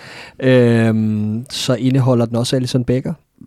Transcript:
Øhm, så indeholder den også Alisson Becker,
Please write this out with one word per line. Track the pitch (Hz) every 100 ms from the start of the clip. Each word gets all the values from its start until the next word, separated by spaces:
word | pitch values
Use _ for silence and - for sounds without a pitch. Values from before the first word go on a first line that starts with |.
| - - - -
Øhm, | 131 127 120 113 113 110 110 107 107 110 131
så | - - 117
indeholder | 127 135 131 120 117
den | 117
også | 120 135
Alisson | 123 131 120
Becker, | 123 - 165 _ -